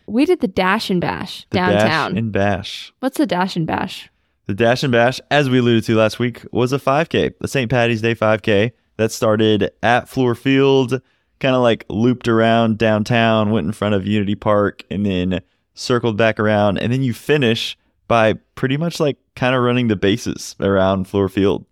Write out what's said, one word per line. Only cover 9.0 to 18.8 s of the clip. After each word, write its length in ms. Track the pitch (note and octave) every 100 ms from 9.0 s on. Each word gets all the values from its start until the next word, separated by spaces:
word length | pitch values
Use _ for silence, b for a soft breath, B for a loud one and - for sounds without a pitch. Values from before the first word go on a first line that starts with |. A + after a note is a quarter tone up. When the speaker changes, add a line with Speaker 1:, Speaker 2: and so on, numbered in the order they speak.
| A2
Speaker 2:
started 600 | - A2+ G#2+ A2 G#2+ G2 -
at 240 | A2 B2 -
Fluor 320 | C3+ B2 A#2
Field, 640 | C#3 C3+ C#3 C3+ B2+ C3 - _ _ _
kinda, 180 | C3+ B2+
like, 280 | A#2+ G#2+ -
looped 380 | G2+ A#2+ B2 A#2+
around 500 | A2+ A2+ A2+ A2+ G#2
downtown, 720 | A2 G#2+ G#2+ A#2+ A2+ A2 G#2
went 160 | A2 E2
in 60 |
front 240 | G#2 G#2 G#2
of 100 | G2+
Unity 300 | G#2+ G2 G2+
Park, 480 | A2+ G#2 G2+ - -
and 120 | F#2 G#2
then 340 | F2+ F2+ F2+ - _ _
circled 420 | - - B2 A#2 G#2
back 220 | A2+ G#2+
around. 380 | G#2+ G#2 G#2 F2+
And 160 | A2
then 80 | C3
you 120 | C3
finish 640 | G#2+ - D3+ A#2+ A#2 - - _ _ -
by 240 | A#2 A2 F#2+ _ -
pretty 200 | C3
much, 220 | C#3